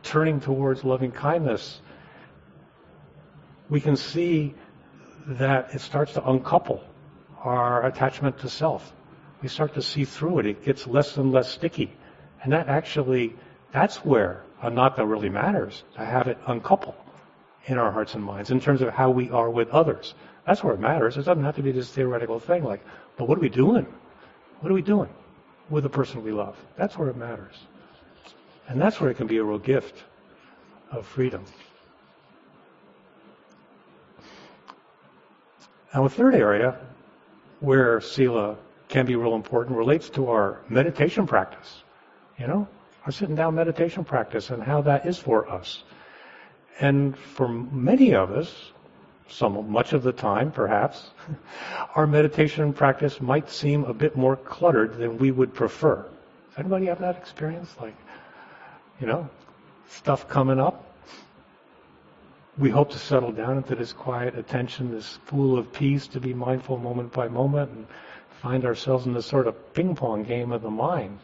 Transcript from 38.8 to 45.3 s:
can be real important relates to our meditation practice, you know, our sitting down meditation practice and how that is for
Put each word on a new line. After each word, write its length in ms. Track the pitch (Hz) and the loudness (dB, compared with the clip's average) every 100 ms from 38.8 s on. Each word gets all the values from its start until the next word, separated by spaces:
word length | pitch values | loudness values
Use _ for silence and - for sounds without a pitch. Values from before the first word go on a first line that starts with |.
| _ | _
can 180 | 135 127 | 0 2
be 100 | 120 | 2
real 180 | 117 | 2
important 420 | 113 107 123 120 120 | 0 0 -2 0 0
relates 340 | 117 160 - | 2 2 0
to 180 | 139 127 | -4 2
our 320 | 113 98 - - | 2 2 -2 0
meditation 580 | 117 156 - 151 - 180 | 2 2 2 0 2 2
practice, 560 | 117 95 - - - - _ _ _ _ - | 2 0 -10 -20 -20 -20 _ _ _ _ -10
you 80 | 123 | -4
know, 220 | 180 202 - - _ - | -2 -4 -12 -20 _ -12
our 60 | |
sitting 240 | - 196 151 | -6 -4 0
down 180 | 160 | 0
meditation 500 | 160 165 160 170 190 | 2 0 0 -2 -2
practice 460 | 165 135 110 113 - | -2 -2 -2 -6 -6
and 120 | 120 | -8
how 200 | 110 147 | -2 0
that 240 | 147 139 170 | 2 2 0
is 120 | 180 | -4
for 300 | - | 2